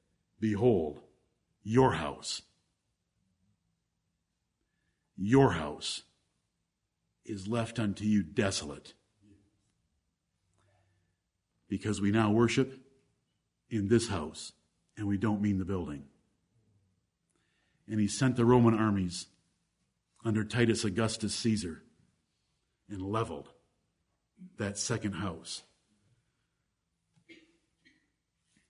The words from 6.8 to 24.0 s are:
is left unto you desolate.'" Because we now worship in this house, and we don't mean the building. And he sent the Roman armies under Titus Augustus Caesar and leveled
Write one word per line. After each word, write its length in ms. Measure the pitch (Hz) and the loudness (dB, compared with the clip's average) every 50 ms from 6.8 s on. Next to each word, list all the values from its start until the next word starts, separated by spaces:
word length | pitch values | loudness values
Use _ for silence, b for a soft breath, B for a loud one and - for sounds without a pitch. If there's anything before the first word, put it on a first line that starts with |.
| _ _ _ _ _ _ _ _ _ | _ _ _ _ _ _ _ _ _
is 240 | - 107 95 92 | -10 -10 -8 -6
left 320 | 104 120 117 117 117 - 120 | -4 -2 -2 -4 -4 -4 -2
unto 240 | 110 101 92 - 104 | -2 -2 -2 -2 0
you 200 | 107 107 104 90 | 2 2 2 0
desolate.'" 720 | 80 - 123 104 98 - - 78 73 69 - - - - _ _ _ _ _ _ 104 101 98 _ 98 _ _ _ _ _ _ _ _ _ _ _ _ _ _ _ _ _ _ _ _ _ _ _ _ _ _ _ _ _ _ _ _ _ _ _ _ _ _ _ _ _ _ _ _ | 0 -2 0 0 0 0 -2 -6 -8 -12 -14 -16 -20 -20 _ _ _ _ _ _ _ -20 _ _ _ _ _ _ _ _ _ _ _ _ _ _ _ _ _ _ _ _ _ _ _ _ _ _ _ _ _ _ _ _ _ _ _ _ _ _ _ _ _ _ _ _ _ _ _
Because 320 | 98 95 - 110 101 95 | -8 -4 -4 -4 -2 0
we 100 | 101 101 | 0 2
now 200 | 104 113 110 104 | 4 4 4 4
worship 500 | 107 117 120 117 - 135 131 135 - - - _ _ _ _ _ _ _ _ _ _ _ _ _ _ _ _ _ | 4 4 4 4 4 2 0 0 -4 -12 -20 _ _ _ _ _ _ _ _ _ _ _ _ _ _ _ _ _
in 180 | 120 104 98 | -4 -4 2
this 220 | 98 117 113 113 - | 4 4 4 4 0
house, 420 | 101 87 76 78 - - - - - _ _ _ _ _ _ _ _ | -4 -4 -6 -8 -10 -14 -16 -18 -18 _ _ _ _ _ _ _ _
and 100 | - 104 | -8 -4
we 100 | 101 101 | -2 -2
don't 240 | 95 113 107 107 101 | 0 0 0 0 0
mean 160 | 104 104 98 | 0 0 0
the 80 | 92 92 | -2 -2
building. 400 | 90 98 92 82 71 73 69 69 - _ _ _ _ _ _ _ _ _ _ _ _ _ _ _ _ _ _ _ _ _ _ _ _ _ _ _ _ _ _ _ _ _ _ _ | -4 -4 -4 -6 -6 -10 -12 -14 -18 _ _ _ _ _ _ _ _ _ _ _ _ _ _ _ _ _ _ _ _ _ _ _ _ _ _ _ _ _ _ _ _ _ _ _
And 120 | 104 110 107 | -4 -2 0
he 80 | 104 | 0
sent 280 | 101 - - 135 127 120 | 0 0 0 0 0 2
the 100 | 120 117 | 4 6
Roman 280 | 117 127 123 117 113 113 | 6 8 8 8 6 6
armies 540 | 110 110 107 101 98 92 87 87 - - - _ _ _ _ _ _ _ _ _ _ _ _ _ _ _ _ _ _ - | 4 2 2 2 0 -2 -2 -4 -8 -12 -14 _ _ _ _ _ _ _ _ _ _ _ _ _ _ _ _ _ _ -4
under 200 | 117 107 110 104 | -2 -2 -2 -2
Titus 400 | 107 - 123 120 113 107 - - | -2 0 2 2 2 2 2 0
Augustus 500 | 104 90 117 113 107 - - 107 101 - | -2 0 0 0 -2 -2 -4 -6 -6 -6
Caesar 480 | - - 113 110 104 90 85 78 - - _ _ _ _ _ _ _ _ _ _ _ _ _ _ _ _ _ _ _ _ - | -2 -2 -2 -2 0 -4 -8 -10 -12 -18 _ _ _ _ _ _ _ _ _ _ _ _ _ _ _ _ _ _ _ _ -14
and 120 | 101 92 | -12 -10
leveled 480 | 95 98 107 110 113 - 78 71 69 - - _ _ _ _ _ _ _ _ _ | -6 -4 -4 -4 -4 -4 -6 -10 -12 -16 -20 _ _ _ _ _ _ _ _ _